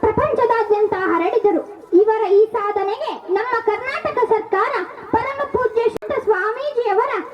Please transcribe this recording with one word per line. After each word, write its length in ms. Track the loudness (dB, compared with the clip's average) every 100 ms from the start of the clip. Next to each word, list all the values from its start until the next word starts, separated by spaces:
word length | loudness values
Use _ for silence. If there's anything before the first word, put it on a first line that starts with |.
ಪ್ರಪಂಚದಾದ್ಯಂತ 920 | 2 0 0 2 2 2 2 2 2 0 0
ಹರಡಿದರು. 500 | 0 0 2 2 0 -4 -14 2 4
ಇವರ 220 | 4 2 4 4
ಈ 20 | 4 2
ಸಾಧನೆಗೆ 560 | -2 -2 -2 -4 -6 -10 -4 -2
ನಮ್ಮ 160 | 0 -2 -2
ಕರ್ನಾಟಕ 500 | -2 -4 -4 -4 0 2
ಸರ್ಕಾರ 400 | 2 2 0 0 -2 -6 -10 -2
ಪರಮ 260 | -2 -2 -4 -4
ಪೂಜ್ಯ 300 | 0 0 2 0
ಶ್ರೀ 240 | -2 -6 -4 0
ಸ್ವಾಮೀಜಿಯವರ 880 | 0 0 -4 -4 -2 0 0 0 -2 -6